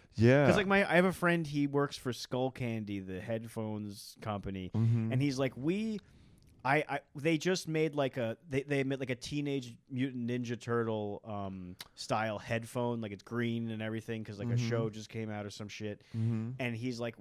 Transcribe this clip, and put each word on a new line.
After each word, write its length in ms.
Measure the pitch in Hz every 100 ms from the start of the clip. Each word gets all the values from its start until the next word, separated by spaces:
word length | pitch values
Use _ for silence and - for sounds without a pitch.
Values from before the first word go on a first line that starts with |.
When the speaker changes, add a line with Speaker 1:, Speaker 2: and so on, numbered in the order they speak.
| - -
Speaker 1:
Yeah. 300 | 113 139 139
Speaker 2:
'Cause, 80 | -
like, 100 | 196
my, 220 | 196 196
I 60 | 165
have 100 | 185
a 80 |
friend, 320 | 160 175 170 151
he 220 | 147 143
works 300 | 139 143 -
for 140 | 131
Skullcandy, 920 | 120 - 123 131 - 123 113 101 101 95
the 140 | 92
headphones 960 | 101 113 113 113 107 107 104 101 - -
company. 500 | 110 101 98 95 92
Speaker 1:
Mm-hmm. 380 | 107 113 117 110
Speaker 2:
And 100 | 127
he's 160 | 143 131
like, 180 | 135 120
"We," 420 | 143 196 220 208 - - - - - -
I, 200 | 127 151 -
I, 100 | 143 - 147
they 220 | 151 160
just 300 | 175 185 -
made, 260 | 156 156
like, 240 | 147 135 -
a, 200 | 113 113 170
they, 140 | 135
they 200 | 147 139
made, 160 | 135 135
like, 120 | 127
a 40 | 123
Teenage 600 | - 143 143 139 123 117 -
Mutant 360 | 127 135 123 117
Ninja 320 | 123 120 117
Turtle, 640 | - 117 113 110 104 101
um, 520 | 110 104 98 95 90 92 -
style 460 | - - 117 110 104
headphone. 640 | - 113 113 127 120 117
Like, 100 | 107
it's 100 | 98
green 480 | - 117 117 117 113
and 140 | 110
everything 400 | 110 110 113 113
'cause, 160 | 110 101
like, 80 | 120
Speaker 1:
Mm-hmm. 180 | 120 117
Speaker 2:
a 40 |
show 200 | 117 113
just 200 | 107 107
came 200 | 113 110
out 160 | 104 101
or 60 |
some 160 | - 104
shit. 340 | - 107 101 - 117
Speaker 1:
Mm-hmm. 340 | 113 113 113 131
Speaker 2:
And 180 | 123 113
he's 240 | 127 117
like, 140 | 117 110